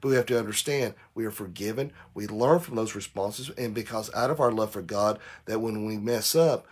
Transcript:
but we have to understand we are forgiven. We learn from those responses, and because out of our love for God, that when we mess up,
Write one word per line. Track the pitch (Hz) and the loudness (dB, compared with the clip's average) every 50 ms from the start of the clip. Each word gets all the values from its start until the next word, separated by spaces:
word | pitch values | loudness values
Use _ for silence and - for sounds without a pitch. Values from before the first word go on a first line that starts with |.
but | - | 0
we | 135 135 | 4 4
have | 127 120 | 4 4
to | - 127 117 | 4 2 2
understand | 110 104 104 - - 151 143 139 - - - - - _ _ | 2 0 -2 -2 0 0 0 0 0 -2 -4 -10 -20 _ _
we | 110 113 | -4 -4
are | 107 | -4
forgiven. | 104 - 107 92 85 - 101 107 110 127 135 147 - - - - - | -4 -6 -10 -10 -8 -6 -4 -4 -2 -2 -4 -6 -8 -16 -20 -14 -10
We | - 104 | -8 -6
learn | 104 110 107 120 135 165 175 | -6 0 2 6 6 6 4
from | 170 - 120 | 4 -2 -2
those | 110 113 110 - | -2 -2 -2 -4
responses, | 104 98 - - 104 98 104 104 - 127 143 | -8 -10 -8 -4 -4 -4 -2 -4 -6 -10 -10
and | - - 123 117 104 | -8 -6 -6 -4 -4
because | 113 107 - 117 110 110 - - | -6 -6 -4 -6 -6 -6 -4 -2
out | 107 120 131 | 0 0 0
of | 135 147 | 2 4
our | 139 120 | 4 4
love | 113 110 110 107 | 4 2 0 -2
for | - 101 | -2 -8
God, | 90 82 107 101 104 107 107 - - - - - _ | -8 -4 0 2 2 2 2 0 -6 -16 -20 -16 _
that | - 110 110 | -4 -2 -2
when | 113 113 107 107 107 | 0 -2 -2 -2 -4
we | 107 107 | -4 -4
mess | 104 104 117 120 110 107 - - | -4 -2 0 0 0 0 2 4
up, | 160 165 160 127 - - - | 6 6 6 4 2 -2 -10